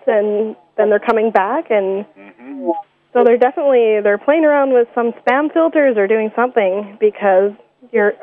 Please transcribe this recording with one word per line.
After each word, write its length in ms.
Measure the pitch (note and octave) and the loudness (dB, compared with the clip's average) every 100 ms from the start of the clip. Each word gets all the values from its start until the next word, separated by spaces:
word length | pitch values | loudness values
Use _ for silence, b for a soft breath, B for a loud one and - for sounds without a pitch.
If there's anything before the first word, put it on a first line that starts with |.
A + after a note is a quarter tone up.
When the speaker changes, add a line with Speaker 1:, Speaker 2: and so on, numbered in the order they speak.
| - | -2
Speaker 1:
and 480 | G#3+ G#3 G#3 A3 - _ - | -2 0 -2 -4 -10 _ -4
then 140 | G#3+ | 0
they're 100 | G#3 | 0
coming 320 | A#3+ A3+ A3 | 0 0 0
back, 400 | G3+ F#3+ C#4+ E4 | 0 -2 -4 -2
and 340 | G#3+ F#3+ G3 G#3 - | -2 -2 -4 -8 -18
Speaker 2:
Mm-hmm. 500 | G3+ G#3+ B3 C#4 F4 - - _ _ | -20 -20 -18 -8 -6 -6 -10 _ _
Speaker 1:
so 100 | B3 | 0
they're 140 | A#3+ A#3 | 2 2
definitely, 640 | B3 E4+ C#4+ B3 A3+ G#3+ | 0 0 0 2 2 2
they're 160 | G3+ G#3 | 0 0
playing 260 | - D#4+ | 0 2
around 300 | D4+ C#4+ C4+ | 2 2 2
with 160 | B3 A#3 | 0 0
some 200 | - A#3 A#3 - | -2 -4 -4 -2
spam 280 | C4 D4+ | -2 0
filters 420 | E4 E4 D#4+ C#4 G#3+ | 0 0 2 2 2
or 100 | G3 | 0
doing 260 | A3 G#3+ A3 | 0 -2 -4
something 600 | B3+ A#3+ F#3+ G3 G3+ G#3 | -2 0 -2 -4 -8 -2
because 540 | G#3+ - G3+ F#3 G3+ G#3 _ _ B3 | -2 0 0 2 0 -4 _ _ -6
you're 180 | A3+ G#3 - | -2 -2 0